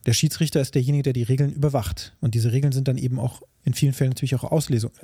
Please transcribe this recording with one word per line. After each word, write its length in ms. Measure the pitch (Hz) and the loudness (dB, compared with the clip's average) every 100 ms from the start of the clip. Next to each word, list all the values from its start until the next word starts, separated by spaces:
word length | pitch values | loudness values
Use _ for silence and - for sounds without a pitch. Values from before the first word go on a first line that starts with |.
| - | 0
Der 60 | |
Schiedsrichter 480 | 117 151 - 156 156 | 2 2 0 0 0
ist 140 | 131 | 0
derjenige, 300 | 135 127 143 | 0 2 0
der 80 | 135 | 0
die 100 | 127 | 0
Regeln 300 | 117 131 143 | 0 2 0
überwacht. 640 | 143 151 139 - - - - | 0 0 0 -4 -8 -12 -4
Und 140 | 120 | -2
diese 160 | 113 117 | 2 2
Regeln 220 | 127 143 | 2 2
sind 160 | 131 135 | 0 0
dann 100 | 127 | 0
eben 220 | 127 127 | -2 -2
auch 220 | 120 - - _ | -4 -6 -20 _
in 120 | - | -4
vielen 180 | 123 139 | 0 0
Fällen 180 | 131 131 | 2 0
natürlich 240 | 127 131 | 0 -2
auch 80 | 127 | -2
Auslesung-, 480 | - 160 - 120 113 - | 0 -2 0 0 -2 -6